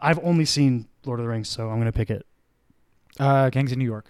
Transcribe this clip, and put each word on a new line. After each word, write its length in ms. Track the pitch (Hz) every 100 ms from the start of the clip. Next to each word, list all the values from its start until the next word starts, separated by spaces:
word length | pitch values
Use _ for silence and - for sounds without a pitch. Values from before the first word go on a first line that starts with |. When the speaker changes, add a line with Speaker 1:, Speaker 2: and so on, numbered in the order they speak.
Speaker 1:
I've 160 | 143 160
only 200 | 170 170
seen 440 | 151 - 139 123 113 _
Lord 160 | - 120
of 40 |
the 60 | 117
Rings, 180 | 113 104
so 220 | - 113
I'm 80 | 110
gonna 140 | 113
pick 180 | 113 110
it. 160 | 101 - _ _ _ _ _ _ _ _ -
Speaker 2:
Uh, 300 | 139 139 131
Gangs 200 | 131 135
of 40 | 127
New 80 |
York. 220 | 127 107 -